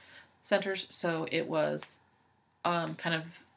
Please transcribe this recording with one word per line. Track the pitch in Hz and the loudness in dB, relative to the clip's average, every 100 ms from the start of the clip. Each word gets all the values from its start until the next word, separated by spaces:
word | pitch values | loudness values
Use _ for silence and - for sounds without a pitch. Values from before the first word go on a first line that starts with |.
| - - - _ | -20 -20 -20 _
centers. | - 196 196 190 - | 2 2 2 -2 -2
So | - 175 165 160 | 0 0 0 0
it | 165 - | 0 2
was, | 160 151 151 - - _ _ _ _ _ _ | 2 2 0 -4 -6 _ _ _ _ _ _
um, | 175 175 160 | 0 2 0
kind | 160 170 | -2 0
of | 165 165 - - | 0 -2 -16 -20